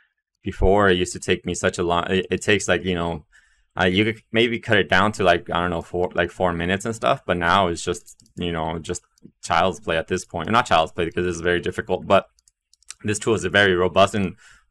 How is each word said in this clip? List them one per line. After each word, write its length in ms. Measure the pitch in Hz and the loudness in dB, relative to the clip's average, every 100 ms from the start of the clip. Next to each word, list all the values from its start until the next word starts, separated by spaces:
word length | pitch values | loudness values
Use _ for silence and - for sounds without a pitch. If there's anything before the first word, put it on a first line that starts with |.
| _ _ _ _ | _ _ _ _
before 460 | - - 95 101 101 | -10 0 2 4 4
it 80 | 90 | 4
used 160 | 90 | 0
to 80 | - | -4
take 240 | - 92 | -2 -2
me 100 | - | -2
such 220 | 87 95 - | -4 -2 -2
a 60 | |
long, 220 | 87 87 - | 0 0 0
it, 180 | 95 87 | -2 -2
it 120 | 92 | -4
takes, 260 | - 104 - | 0 0 2
like, 160 | 90 | -2
you 100 | 92 | 0
know, 320 | 87 85 82 - _ _ _ _ - | -4 -4 -6 -12 _ _ _ _ -2
uh, 60 | |
you 200 | 92 92 | 0 2
could 180 | 107 110 _ | 0 -2 _
maybe 260 | 113 120 113 | 0 0 0
cut 200 | - 107 | 0 0
it 100 | 85 | 2
down 240 | 92 104 | 2 2
to, 120 | 101 | 2
like, 260 | 95 87 - | 2 2 0
I 100 | 85 | -2
don't 100 | 87 | -2
know, 120 | 85 | -4
four, 280 | - 90 90 | -6 -4 -2
like, 160 | - 87 | -2 -4
four 240 | - 92 | -2 -2
minutes 320 | 85 85 98 120 | -2 -2 -2 -4
and 80 | |
stuff, 280 | 113 123 135 - | -4 0 0 -2
but 100 | 87 | -2
now 300 | 85 95 92 | 2 2 2
it's 160 | 85 | -2
just, 320 | - 85 - - _ - | -4 -6 -8 -20 _ -10
you 140 | 87 | -6
know, 280 | 85 80 82 | -4 -6 -6
just 240 | 76 87 _ _ - _ | -8 -10 _ _ -20 _
child's 380 | - 82 92 90 | -2 0 0 -2
play 160 | - 82 | -4 -4
at 120 | - | -2
this 160 | 92 | -6
point. 260 | - 87 82 | -6 -8 -2
Not 160 | 113 123 | 0 2
child's 260 | 85 80 | 2 0
play 120 | - | -2
because 220 | 85 - 90 | -6 -4 -4
this 80 | |
is 80 | 82 | -2
very 180 | 85 87 | -2 -2
difficult, 460 | 90 90 - 90 82 | -2 -6 -4 -4 2
but 200 | 98 - _ _ _ _ _ - - | 2 2 _ _ _ _ _ -20 -10
this 160 | 107 101 | -6 -4
tool 160 | - | 0
is 100 | 104 | 0
very 300 | 87 101 101 | 2 2 4
robust, 400 | 90 90 87 98 | 4 2 4 2
and 220 | 107 92 - - - _ | 2 -4 -6 -20 -20 _